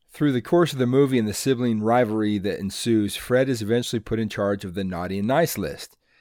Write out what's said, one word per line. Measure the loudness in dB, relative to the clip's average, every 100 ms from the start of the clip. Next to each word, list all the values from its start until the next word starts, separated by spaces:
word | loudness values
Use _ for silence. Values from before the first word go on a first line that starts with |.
| _
Through | -2 0
the | 0
course | 2 4 4
of | 2
the | 2
movie | 4 4 2
and | 0
the | -2
sibling | -2 0 0 0
rivalry | 2 4 2 0 0 0
that | -2 -4
ensues, | -6 -4 0 2 0 -4
Fred | 0 2 2
is | -2
eventually | -2 -2 -2 -6
put | -4 -4
in | -2
charge | -2 -2 -2 -4
of |
the | -6
naughty | -4 -4 -4 -2
and | 0
nice | 2 0 -2
list, | -6 -8 -16 _ _ _